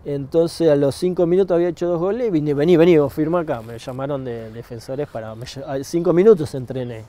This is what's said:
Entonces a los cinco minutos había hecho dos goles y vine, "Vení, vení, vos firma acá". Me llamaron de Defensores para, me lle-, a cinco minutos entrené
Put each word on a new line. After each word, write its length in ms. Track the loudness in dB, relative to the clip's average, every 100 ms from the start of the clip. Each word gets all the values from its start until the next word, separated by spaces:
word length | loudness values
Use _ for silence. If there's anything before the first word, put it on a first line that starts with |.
Entonces 640 | -6 -8 0 0 0 2 4
a 60 | 4
los 180 | 2
cinco 320 | 0 -2 0 2
minutos 280 | 2 2 2
había 120 | 0
hecho 200 | -2 -2
dos 100 | -2
goles 300 | -2 -2 -2
y 20 |
vine, 240 | 0 0
"Vení, 220 | 0 4 6
vení, 200 | 6 6
vos 160 | 4
firma 280 | -2 -2 -2
acá". 200 | -2 -6
Me 160 | -8 -14
llamaron 460 | -10 -8 -6 -6
de 260 | -6 -10 -12
Defensores 560 | -16 -14 -14 -10 -8 -8
para, 260 | -8 -10
me 120 | -12 -14
lle-, 180 | -14 -8
a 160 | -8
cinco 300 | -4 -2 2
minutos 420 | 4 6 6 2
entrené 500 | -6 -8 -8 -8 -10